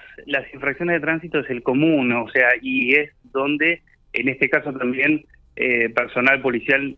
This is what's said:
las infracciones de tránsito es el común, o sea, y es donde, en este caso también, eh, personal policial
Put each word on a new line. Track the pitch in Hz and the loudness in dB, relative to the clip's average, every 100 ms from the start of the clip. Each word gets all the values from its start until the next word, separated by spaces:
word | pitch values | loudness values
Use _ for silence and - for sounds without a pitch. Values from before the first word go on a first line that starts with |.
| - - 139 | -16 -20 -6
las | 139 120 | -4 -4
infracciones | 135 143 135 175 165 | -6 -6 -2 -2 0
de | |
tránsito | 151 160 170 151 | 0 -4 -2 -4
es | 131 | -2
el | 120 | -4
común, | 135 131 160 151 123 | 0 2 4 4 2
o | 120 113 | 0 0
sea, | 131 123 120 | 2 2 2
y | 131 131 123 | 0 -2 2
es | 147 147 _ 127 | 2 0 _ -8
donde, | 135 143 147 160 170 _ _ _ | -4 -2 0 0 -2 _ _ _
en | 117 131 | -4 -4
este | 127 139 | 0 0
caso | 151 151 | 0 -2
también, | 131 123 131 143 151 - _ _ - | -4 -4 0 0 0 -4 _ _ -4
eh, | 127 120 113 | -2 0 0
personal | 117 98 123 131 135 | -2 -2 0 2 2
policial | 135 117 143 139 139 | 0 -2 0 0 0